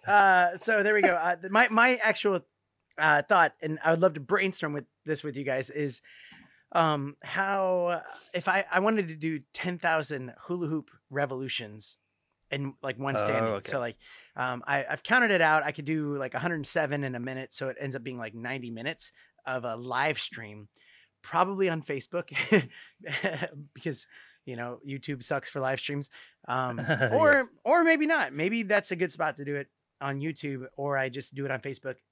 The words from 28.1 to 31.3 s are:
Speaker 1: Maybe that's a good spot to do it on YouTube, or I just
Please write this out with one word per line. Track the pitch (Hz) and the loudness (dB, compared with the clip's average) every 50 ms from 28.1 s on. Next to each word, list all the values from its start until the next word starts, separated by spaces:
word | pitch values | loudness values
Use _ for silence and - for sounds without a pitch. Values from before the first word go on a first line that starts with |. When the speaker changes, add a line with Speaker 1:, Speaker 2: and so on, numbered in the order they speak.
| 330 302 208 135 135 | 2 2 0 -2 -2
Speaker 1:
Maybe | 143 160 185 220 233 226 | 0 0 0 0 0 0
that's | 190 208 202 202 - | 2 2 2 2 0
a | 190 | -2
good | 170 185 170 - | -2 -2 -4 -2
spot | - 170 156 143 | -2 -4 -4 -4
to | - 143 | -4 -6
do | 143 143 | -6 -6
it | 143 139 _ _ _ _ _ _ _ | -6 -6 _ _ _ _ _ _ _
on | 139 139 139 139 | -6 -6 -4 -4
YouTube, | 139 160 156 - - 147 139 131 127 131 _ | -4 -6 -6 -6 -6 -6 -6 -6 -10 -12 _
or | - 139 143 143 | -6 -4 -2 0
I | 135 131 131 | 0 0 -2
just | 120 139 131 - | -4 -6 -8 -8